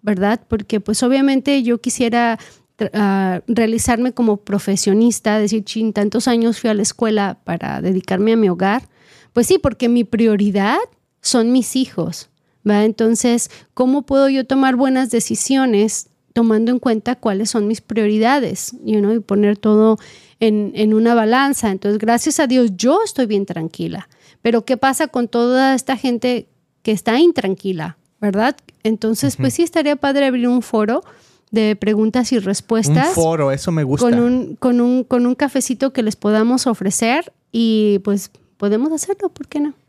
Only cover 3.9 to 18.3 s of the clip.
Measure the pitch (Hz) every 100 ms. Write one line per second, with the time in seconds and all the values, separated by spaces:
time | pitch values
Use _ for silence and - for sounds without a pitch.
3.9 | 233 254 247 226 202 - 202 - 190 -
4.9 | 196 240 214 220 214 208 220 202 226 220
5.9 | 208 208 247 254 233 226 220 233 214 190
6.9 | - 226 214 196 - - 170 - 67 175
7.9 | 190 - 190 214 226 208 175 190 226 -
8.9 | _ _ - _ - 240 381 277 220 240
9.9 | 240 214 226 226 208 208 202 202 302 480
10.9 | _ _ _ - 247 226 254 214 262 262
11.9 | - 165 170 - _ _ _ 208 208 220
12.9 | 214 226 226 247 233 - - _ - 254
13.9 | 285 - 269 269 269 262 269 262 254 262
14.9 | 262 254 233 - 220 - 269 262 202 214
15.9 | - - _ _ - 226 220 226 247 254
16.9 | 220 240 254 233 190 226 226 208 220 _
17.9 | 220 208 214 226